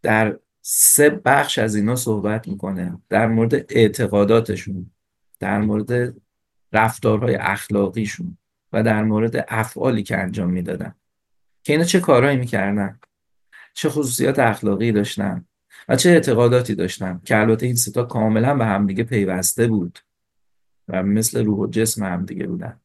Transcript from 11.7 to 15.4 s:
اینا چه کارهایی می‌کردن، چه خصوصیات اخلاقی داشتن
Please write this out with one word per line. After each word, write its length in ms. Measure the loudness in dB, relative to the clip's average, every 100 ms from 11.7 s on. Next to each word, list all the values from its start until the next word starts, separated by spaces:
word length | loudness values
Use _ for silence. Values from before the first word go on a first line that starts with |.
اینا 120 | 0
چه 160 | 2 2
کارهایی 360 | 4 4 4 2
می‌کردن، 640 | 0 -2 -2 -2 -4 -6 _ _ _ _ _ -20 -20
چه 140 | -4 -2
خصوصیات 500 | -2 -4 0 0 2
اخلاقی 540 | 2 2 -2 0 0
داشتن 520 | 0 -2 -4 -6 -6